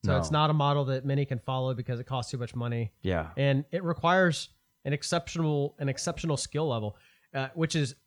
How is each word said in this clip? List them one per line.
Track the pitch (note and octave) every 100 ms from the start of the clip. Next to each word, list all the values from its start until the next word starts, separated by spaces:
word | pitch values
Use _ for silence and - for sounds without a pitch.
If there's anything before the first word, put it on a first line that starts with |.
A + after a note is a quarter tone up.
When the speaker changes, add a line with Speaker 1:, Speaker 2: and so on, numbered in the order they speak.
| G#2
Speaker 1:
So |
Speaker 2:
No. | C3+
Speaker 1:
it's | -
not | D3+ D3+
a |
model | D3+ C#3+ C#3+ C3+
that | C3 C#3
many | C#3 C#3
can | A#2+
follow | - C3 C3 B2
because | B2 A#2+
it | B2+
costs | C3 A#2
too | B2+
much | A#2+ B2
money. | A#2+ A#2+ A2+ _
Speaker 2:
Yeah. | F#2+ F2 D#2+ -
Speaker 1:
And | C#3 C3+ C#3+
it | E3+
requires | E3+ E3 E3 F#3 F3+ D3 - _ _ _
an | C#3
exceptional, | C#3+ - E3+ - E3+ D#3+ D3 C#3 -
an | C#3
exceptional | C3+ - D#3+ E3 C#3
skill | - D3 D#3
level, | A#2 G#2+ - _ _ _
uh, | - C3+ E3+
which | D#3+ E3
is | C#3 -